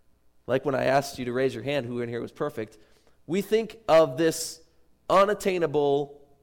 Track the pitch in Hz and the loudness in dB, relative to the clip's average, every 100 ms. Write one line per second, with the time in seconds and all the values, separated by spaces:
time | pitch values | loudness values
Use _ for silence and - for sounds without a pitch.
0 | _ _ _ _ - 131 143 131 127 135 | _ _ _ _ -2 -2 0 0 2 2
1 | - - 123 123 131 120 120 143 120 120 | 0 -6 -6 -2 -2 -2 -4 -4 -4 -6
2 | 120 117 117 - 147 127 110 - - _ | -6 -8 -10 -8 -8 -6 -12 -14 -20 _
3 | _ _ - 180 202 220 226 - - 160 | _ _ -6 -4 0 -2 -2 -6 4 6
4 | 160 135 165 - - - _ _ _ _ | 6 2 0 0 -6 -12 _ _ _ _
5 | - 180 196 202 202 185 160 147 143 143 | 0 4 4 2 -2 -2 0 0 2 2
6 | 143 - - _ | -2 -10 -20 _